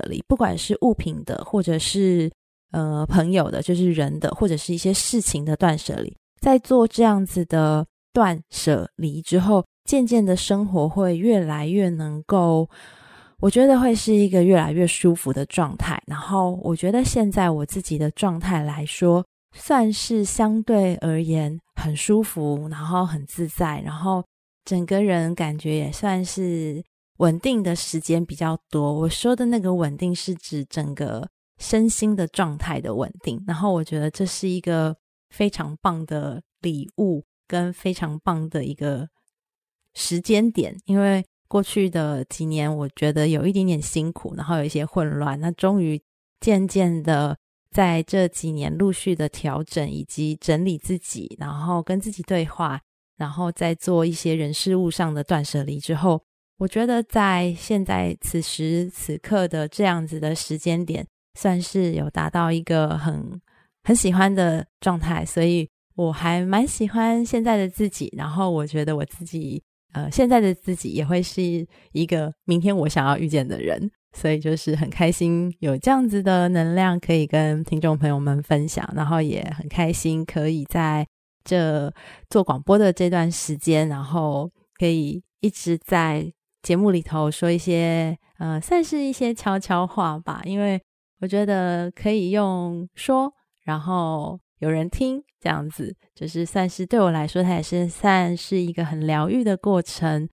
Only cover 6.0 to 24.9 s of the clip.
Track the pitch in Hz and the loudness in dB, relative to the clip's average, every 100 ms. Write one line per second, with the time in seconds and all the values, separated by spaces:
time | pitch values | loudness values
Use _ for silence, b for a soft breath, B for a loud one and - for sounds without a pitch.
6 | 50 - _ _ 285 262 - 254 226 - | -8 -12 _ _ 4 4 6 4 4 4
7 | 226 202 185 185 165 160 156 151 160 _ | 4 4 2 -2 0 2 4 2 -2 _
8 | _ 247 202 165 - - - 127 85 - | _ 2 2 0 -6 -4 0 0 0 -4
9 | 160 147 - 180 190 202 - _ - 277 | -6 -4 0 2 4 4 2 _ 0 2
10 | 240 233 196 180 - 202 208 180 151 190 | 4 4 4 2 2 0 2 2 2 2
11 | 185 170 220 208 156 151 151 196 185 165 | 0 2 4 4 2 -2 0 2 2 0
12 | 156 151 - 196 170 160 165 B B B | -4 -6 2 4 6 4 2 B B B
13 | B B B B 196 240 269 262 254 220 | B B B B 4 6 8 8 6 2
14 | - 208 202 185 175 185 156 160 170 - | 4 4 6 6 8 6 4 2 2 4
15 | 180 170 135 131 143 - 151 - - - | 2 4 0 -2 -2 -2 -2 -2 -4 -6
16 | - 147 - 196 180 180 - 160 180 233 | -8 -10 -2 0 0 -2 -2 -2 0 2
17 | 262 247 208 196 180 151 147 196 - 151 | 2 2 2 2 2 2 -2 -6 -4 -2
18 | 151 - 202 165 180 170 147 147 147 - | -2 0 -2 0 -2 -2 -2 -4 -8 0
19 | 175 175 185 _ _ - - 277 220 214 | 4 4 0 _ _ -8 0 2 2 0
20 | - 226 202 - 214 220 214 214 185 175 | -2 0 0 0 2 2 2 4 4 0
21 | 165 160 160 160 147 160 - - 156 147 | 0 0 0 0 -2 -6 -10 -6 -4 -2
22 | - 214 214 170 147 147 151 151 156 180 | 2 2 2 -2 -2 -2 -4 -8 -2 0
23 | 180 156 143 - 165 - 165 147 147 151 | 0 -2 -8 -6 -6 -2 -4 -4 -8 -6
24 | 185 185 - _ _ _ - 180 175 | -2 -2 -4 _ _ _ -4 -2 0